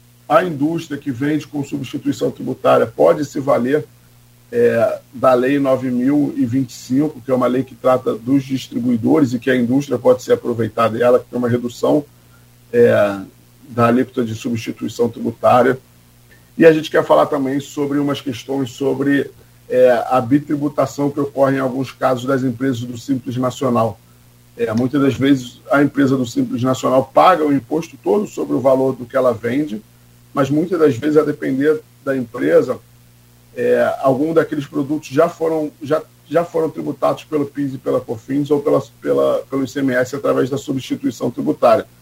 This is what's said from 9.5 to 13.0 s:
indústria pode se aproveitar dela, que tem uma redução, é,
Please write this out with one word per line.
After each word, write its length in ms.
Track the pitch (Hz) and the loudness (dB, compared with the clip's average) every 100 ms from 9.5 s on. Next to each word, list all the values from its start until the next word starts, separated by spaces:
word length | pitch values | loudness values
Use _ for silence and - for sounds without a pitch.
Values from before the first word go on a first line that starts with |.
| 127 | 0
indústria 420 | 117 135 139 123 | 2 0 -2 0
pode 240 | 131 123 | 2 2
se 100 | - | 2
aproveitar 580 | 120 123 117 110 - 110 | 0 0 -4 -4 0 -2
dela, 300 | 113 120 123 | 2 4 2
que 60 | - | 0
tem 140 | 123 | -4
uma 100 | 120 | 0
redução, 560 | 120 120 - 135 147 - _ _ _ _ _ _ | -2 -4 -4 0 0 -2 _ _ _ _ _ _
é, 480 | 120 120 107 | 4 6 6